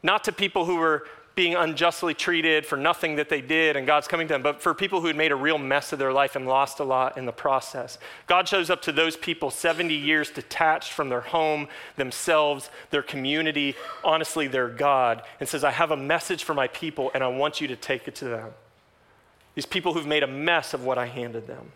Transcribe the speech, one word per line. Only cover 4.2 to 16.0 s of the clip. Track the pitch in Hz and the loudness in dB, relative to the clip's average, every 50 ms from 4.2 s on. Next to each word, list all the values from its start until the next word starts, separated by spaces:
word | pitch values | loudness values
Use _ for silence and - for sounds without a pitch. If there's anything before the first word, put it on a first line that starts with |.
| 165 156 | 0 0
to | 156 | -2
them, | 135 | 2
but | 127 147 147 - | 2 0 0 2
for | - 180 156 | 0 0 0
people | - 196 185 196 185 | 0 -2 -2 0 0
who | 165 165 | 0 0
had | 147 | 0
made | 151 156 160 | 2 2 2
a | 143 | 2
real | 135 135 151 160 147 | 2 2 2 2 2
mess | 139 131 139 143 139 - | 2 2 0 0 0 -2
of | - 139 | -4 -2
their | 135 135 | 0 2
life | 131 139 139 135 - | 4 4 2 2 0
and | 139 131 | -4 -2
lost | 127 131 131 139 139 - - | 2 4 4 4 2 0 -6
a | 147 | -2
lot | 131 131 131 131 131 - 180 | 0 2 2 2 0 -2 -4
in | 135 | -6
the | 123 | -6
process. | 113 - - 143 135 131 - - - 135 123 127 - - - - - - - - | -8 -2 0 2 2 2 0 -4 -10 -10 -10 -10 -12 -16 -18 -18 -18 -18 0 2
God | 180 180 185 185 | 4 4 4 4
shows | 202 196 175 160 | 2 0 2 2
up | 180 170 | 0 0
to | - - | 0 -2
those | 147 143 165 165 165 | 2 2 2 2 0
people | - - 180 165 - 165 135 | -4 -6 -6 -4 -2 -4 -4
seventy | - - - 175 160 160 180 165 156 | -4 0 0 0 0 2 0 -2 -2
years | 147 143 147 156 156 147 - | -2 2 2 2 2 2 0
detached | - 143 123 - - - 165 160 156 160 - - | -6 -12 -12 -8 -2 2 4 4 4 2 -2 -8
from | - - 151 135 | -4 -4 -2 0
their | 123 123 | -2 -2
home, | 120 - - 165 160 156 151 151 147 143 - - - - - | -2 0 0 2 2 4 2 0 -4 -8 -12 -16 -16 -16 -6
themselves, | - 135 127 - - - - 165 156 151 147 147 135 - - - - - - | -4 -4 -4 -4 -6 0 4 4 4 4 4 2 -2 -6 -14 -16 -18 -8 -2
their | - 147 | -2 -2
community, | 135 - - 143 131 135 147 156 160 156 147 147 143 139 131 - - - - - - | -2 -2 -6 -4 -2 0 0 0 0 0 0 0 -2 -2 -2 -6 -10 -12 -12 -2 2
honestly, | - 156 160 160 - - 160 147 | 2 2 2 2 -2 -2 -2 -2
their | 135 127 131 127 120 | 0 0 0 0 -2
God, | 117 117 143 143 139 131 127 120 113 113 - - - - | -2 0 2 4 4 6 4 2 2 0 -4 -18 -12 -10
and | 143 - | -8 -4
says, | - 147 135 | -2 0 0
"I | 143 | 2
have | 127 - 170 156 | 2 2 2 2
a | 156 | 2
message | 139 | -2